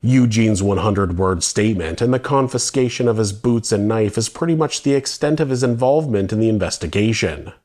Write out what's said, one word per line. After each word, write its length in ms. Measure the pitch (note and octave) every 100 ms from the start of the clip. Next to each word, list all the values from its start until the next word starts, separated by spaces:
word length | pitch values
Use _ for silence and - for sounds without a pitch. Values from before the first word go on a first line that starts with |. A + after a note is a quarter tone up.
Eugene's 600 | A2+ C3 B2 A2 A2 G2+
one 160 | G2 F#2+
hundred-word 640 | G2+ G2 G2 F2 F#2 F#2
statement 580 | - - G#2+ G2+ D#2+ D#2+
and 140 | A#2+
the 40 | B2+
confiscation 880 | - C#3 C3 B2 - C#3 B2+ - A#2+
of 120 | A2
his 160 | G#2+
boots 360 | G2+ B2 A#2 A2
and 160 | G#2 G#2
knife 300 | A2+ G#2+ G2
is 140 | A2+
pretty 240 | - E3+
much 280 | D#3+ D3+ -
the 120 | -
extent 440 | C#3 C3+ - D3+ D3+
of 120 | D3
his 120 | C3
involvement 720 | B2+ A#2 B2+ D3 D#3 G#2 G2
in 80 | G#2+
the 80 | A2+
investigation. 1040 | A2 F2 - E2+ G2 G#2+ A2+ - D#2 C#2+ -